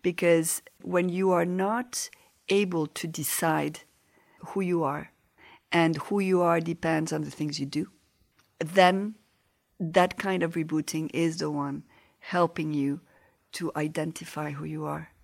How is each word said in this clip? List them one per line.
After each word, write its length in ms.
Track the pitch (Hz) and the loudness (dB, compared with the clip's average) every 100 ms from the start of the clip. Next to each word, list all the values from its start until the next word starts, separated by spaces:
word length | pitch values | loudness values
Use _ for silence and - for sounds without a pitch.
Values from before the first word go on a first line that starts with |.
Because 600 | 180 170 175 165 165 - - _ | -2 2 4 4 4 -4 -8 _
when 280 | - 175 180 | -2 0 0
you 220 | 180 190 | 2 2
are 140 | 180 175 | 4 2
not 640 | 180 196 226 247 - - - _ _ - | 0 0 -2 -4 -8 -8 -12 _ _ 0
able 400 | 196 196 170 151 | 2 2 0 -4
to 200 | - 165 | -6 -8
decide 720 | 160 143 - 165 156 147 156 - _ _ _ _ _ | -6 -4 -2 0 0 -2 -6 -20 _ _ _ _ _
who 220 | - 196 | -8 -4
you 220 | 180 170 | 0 0
are, 280 | 147 147 - _ _ _ - - _ | 0 -4 -10 _ _ _ -20 -20 _
and 260 | 170 165 156 | 4 4 2
who 220 | - 202 | -2 0
you 220 | 190 180 | 2 4
are 180 | 170 170 | 4 2
depends 540 | 165 170 165 156 156 | 0 -2 0 0 0
on 100 | 156 | -4
the 80 | 147 | -6
things 280 | - 151 147 | -4 -4 -4
you 60 | 139 | -4
do, 240 | 151 185 _ _ _ _ _ _ _ | -4 -6 _ _ _ _ _ _ _
then 560 | 160 190 180 190 208 214 _ _ _ _ _ _ | 2 8 8 6 -2 -8 _ _ _ _ _ _
that 380 | 170 180 185 - | 2 4 4 2
kind 260 | 202 185 | -2 0
of 100 | 170 | 0
rebooting 560 | 170 160 156 151 160 160 | -2 -2 -2 -2 -4 -4
is 240 | 143 165 160 | -2 -2 -2
the 120 | 151 | -4
one 340 | 143 143 143 - _ _ _ | -4 -4 -6 -12 _ _ _
helping 540 | - 180 165 165 156 | -6 0 0 0 -4
you 260 | 147 139 143 _ _ _ _ _ | 0 -2 -4 _ _ _ _ _
to 200 | - 170 151 | -8 -6 -4
identify 760 | 151 160 156 160 - 151 151 | -4 -4 -6 -8 -12 -8 -8
who 140 | 147 156 | -8 -10
you 200 | 156 151 | -8 -6
are. 240 | 151 160 _ | -8 -10 _